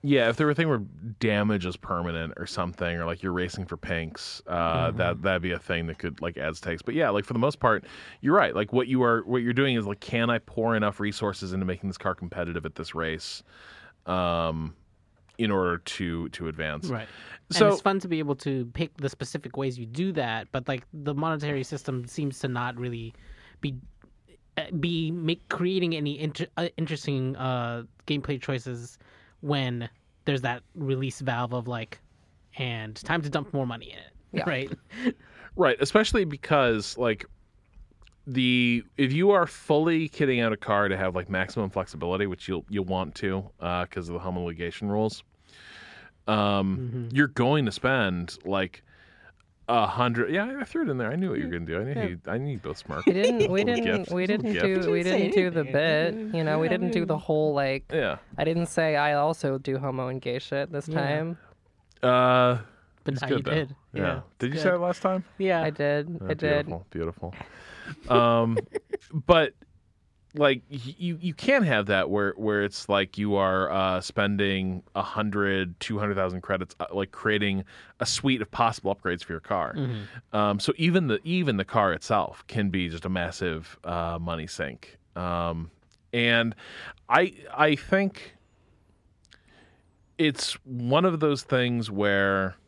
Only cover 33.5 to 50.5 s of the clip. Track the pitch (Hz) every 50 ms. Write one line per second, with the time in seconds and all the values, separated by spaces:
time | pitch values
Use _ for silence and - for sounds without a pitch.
33.5 | - 139 135 123 117 117 - - - 92 - 71 _ - _ _ - - - 180
34.5 | 147 127 135 135 147 - _ _ - 226 254 247 - _ - - - - - -
35.5 | - 175 180 139 123 - 139 135 - 208 214 - - 220 190 160 143 139 - -
36.5 | 156 147 135 120 113 107 101 - - 110 123 117 110 101 - - - _ _ _
37.5 | _ _ _ _ _ - - _ _ _ - - _ _ _ 139 127 131 127 123
38.5 | 123 123 123 120 120 120 110 _ _ - 139 127 135 160 180 202 202 190 175 -
39.5 | - - - - 156 147 156 170 165 160 160 147 - - 156 135 127 120 117 113
40.5 | 110 101 - - 107 101 104 98 95 92 98 92 87 92 90 85 98 92 92 90
41.5 | - 117 104 95 - 98 90 - - 78 85 87 92 95 104 101 90 - - -
42.5 | 95 82 - - 104 101 95 90 95 92 92 76 - - - 98 95 95 95 -
43.5 | - _ - 87 87 90 90 87 - 95 87 82 85 87 90 92 90 90 87 85
44.5 | 85 82 87 85 85 - 107 101 101 104 110 110 - - - _ _ _ _ _
45.5 | - - - - - - - - - - - - _ _ _ - 107 107 104 101
46.5 | 101 98 95 98 95 131 131 120 113 127 120 117 117 135 147 139 143 - 120 123
47.5 | 143 151 139 110 101 - - 127 135 131 110 95 90 87 85 85 - - - 90
48.5 | 98 98 95 90 - - _ _ - _ - - - _ - - - _ _ _
49.5 | _ _ - - 120 117 107 98 - 120 123 123 117 117 117 - 156 185 208 240